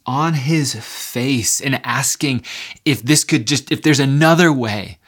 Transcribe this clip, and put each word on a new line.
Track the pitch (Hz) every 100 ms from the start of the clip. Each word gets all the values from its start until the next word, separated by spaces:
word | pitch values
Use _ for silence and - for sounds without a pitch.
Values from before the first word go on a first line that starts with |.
| -
on | 131 160
his | 156 131 160 131
face | 110 - - - 120 131 131 101 -
and | 135 127 123
asking | 120 135 - 143 127 - - - - -
if | 131
this | 117 151
could | - 151 113
just, | 143 -
if | 151
there's | 156 139
another | 135 139 160 165 175
way. | 135 113 104 90 -